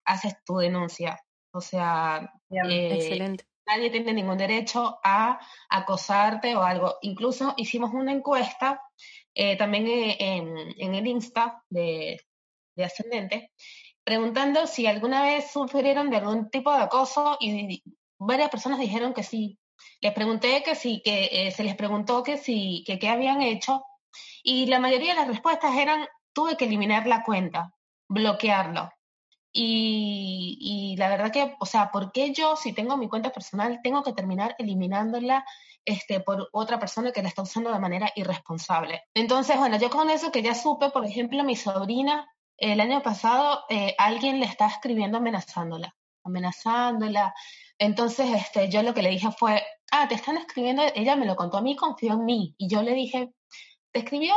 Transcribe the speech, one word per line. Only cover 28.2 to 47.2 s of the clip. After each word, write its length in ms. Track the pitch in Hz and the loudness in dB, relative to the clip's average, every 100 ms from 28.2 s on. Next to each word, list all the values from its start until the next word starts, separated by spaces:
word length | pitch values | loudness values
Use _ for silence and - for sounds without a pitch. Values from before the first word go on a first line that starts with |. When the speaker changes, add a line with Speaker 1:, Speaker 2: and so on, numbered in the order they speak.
| 214 208 220 196 170 165 165 - _ _ _ _ _ | 2 2 2 2 2 -4 -6 -12 _ _ _ _ _
Speaker 1:
Y, 1080 | - 226 226 220 214 208 202 190 185 180 - | -2 0 2 2 0 0 -2 -6 -6 -8 -8
y 360 | - 202 196 190 | -6 -6 -4 0
la 120 | 190 | 0
verdad 220 | 196 214 | 2 0
que, 260 | 277 277 - | 0 -2 -4
o 60 | 196 | -2
sea, 240 | 226 202 | 0 2
¿por 220 | 202 196 | 0 -4
qué 200 | 254 277 | -2 -2
yo, 240 | 285 311 311 | 2 2 2
si 160 | 247 | -2
tengo 240 | 196 226 277 | -4 -2 -2
mi 120 | 220 | -2
cuenta 220 | 220 247 | -2 -4
personal, 500 | 247 - 196 226 240 | -6 -8 -4 -2 -2
tengo 200 | 247 277 | -2 0
que 100 | 277 | -2
terminar 420 | 220 190 185 220 - | -4 -4 -2 -2 -4
eliminándola, 840 | 214 185 180 196 220 240 247 269 262 - - - | -4 -2 0 0 0 -2 2 0 0 -14 -20 -10
este, 360 | - 196 - 196 | -4 -4 -2 -2
por 280 | 190 196 196 | -2 -4 -4
otra 260 | 208 214 233 | -4 -2 -2
persona 340 | 202 - 247 | -4 -4 -2
que 100 | 233 | -2
la 60 | 190 | -4
está 140 | - | -4
usando 300 | 190 - 233 | -6 -4 -2
de 60 | 208 | -2
manera 320 | 190 180 208 - | -2 -2 -2 -2
irresponsable? 880 | 185 170 - 165 - 170 156 165 - | -4 -4 -6 -8 -2 -2 -2 -8 -6
Entonces, 420 | 220 226 254 269 269 | -2 2 2 4 4
bueno, 200 | 269 208 | 4 4
yo 120 | 240 | 2
con 200 | 285 311 | 2 2
eso 220 | 311 320 | 2 0
que 100 | 247 | 0
ya 120 | 226 | 0
supe, 360 | 233 302 294 277 | 0 0 2 2
por 140 | 277 | 0
ejemplo, 380 | 214 208 240 269 | -2 -2 -2 0
mi 120 | 277 220 | 0 0
sobrina, 680 | 208 196 196 240 277 294 294 _ _ _ | -2 -2 0 0 2 0 -4 _ _ _
el 220 | 214 208 | 0 2
año 220 | 220 277 | 4 2
pasado, 600 | 247 208 226 247 294 294 - | 2 0 4 4 4 2 0
eh, 260 | 214 196 - | -2 0 4
alguien 420 | 202 226 269 269 | 4 4 0 2
le 60 | 226 | 0
está 200 | - 208 | 2 2
escribiendo 520 | - 254 226 202 226 | 2 -2 0 0 0
amenazándola, 760 | 233 202 - - 165 165 175 - _ _ | 0 -2 -4 -6 -6 -6 -10 -14 _ _
amenazándola. 1120 | 185 180 180 - 226 233 240 226 214 208 | -6 -2 -2 -2 0 2 2 0 0 2